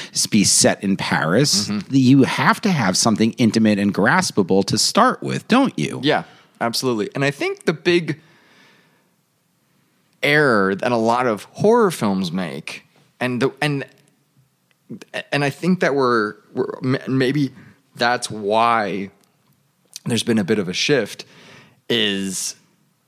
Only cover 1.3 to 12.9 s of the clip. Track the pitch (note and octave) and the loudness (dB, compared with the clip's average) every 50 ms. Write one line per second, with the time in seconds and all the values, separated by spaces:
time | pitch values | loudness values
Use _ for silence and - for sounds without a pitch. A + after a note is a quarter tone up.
1.3 | F2 A#2 D3 C#3+ - G2+ G#2 G2+ G#2 G#2 F#2 - B2+ C3+ C3 B2 C3+ C#3 B2 - | 2 2 2 2 0 -2 -2 -4 -6 -8 -6 0 2 4 6 6 6 6 6 4
2.3 | - - - - A3+ - - G#3+ F#3 D3 A2 F#2+ F#2 - - A#2 G#2+ - A2 A2+ | 2 0 0 0 0 0 0 0 0 0 0 0 0 0 0 0 2 2 0 0
3.3 | - - B2 A2 G2 A#2 A2 G#2+ G#2 G2 G2+ G2+ F#2 - F#2+ A#2 D#3 F#3 F#3 - | 0 2 0 2 2 2 2 2 2 2 0 0 0 2 2 2 2 2 0 0
4.3 | - - G2 D#2+ F#2+ G2 F#2+ - A#2 G#2+ - - - G3 A3 B3+ - - - C3+ | 0 -2 0 2 2 0 2 0 -2 -2 -2 0 2 2 2 2 2 -2 -6 -6
5.3 | C3 D3 - - G#3+ B3+ C#4 - - - D3 - - - B2 C#3+ C#3+ G2 - - | -6 -6 -2 2 2 2 2 2 0 -2 -4 -6 -6 -4 -2 0 0 0 -2 -6
6.3 | - - _ _ _ _ - A#2 A2 - - C3 A#2+ G#2+ G2+ - - C3+ C#3 C#3 | -14 -20 _ _ _ _ -4 -4 -4 -4 -4 -2 -2 -2 -4 -4 -4 -4 -2 -2
7.3 | C#3+ - D#4+ F#4+ G4+ - - - E3 D3+ - F3 F3 F3 E3+ C#3+ D3+ - - _ | -2 -4 -6 -6 -6 -4 -4 -4 -4 -2 -2 0 0 0 0 -2 -8 -10 -12 _
8.3 | _ _ _ _ _ _ _ _ _ _ _ _ _ _ _ _ _ _ _ _ | _ _ _ _ _ _ _ _ _ _ _ _ _ _ _ _ _ _ _ _
9.3 | _ _ _ _ _ _ _ _ _ _ _ _ _ _ _ _ _ _ - C3+ | _ _ _ _ _ _ _ _ _ _ _ _ _ _ _ _ _ _ -2 2
10.3 | D3 D3+ D3+ C#3 A#2 G#2 G2 F#2+ G2 F#2+ - A#2+ B2 A#2 A2 A2+ A#2 B2 B2+ B2 | 2 4 4 4 4 4 2 2 0 -2 -2 -2 0 2 2 2 2 2 2 0
11.3 | G#2+ G2 - - _ - - G3+ A#3 A#3+ A3+ F#3+ D#3 - A#2+ G#2 G2 F#2+ F#2+ F2 | -2 -2 -6 -12 _ 0 2 4 4 4 4 2 0 0 -2 -2 0 -2 -2 -4
12.3 | D#2 F#2+ F#2 D#2+ C2+ D2 - - - - - _ | -4 -6 -6 -6 -8 -10 -12 -12 -14 -16 -18 _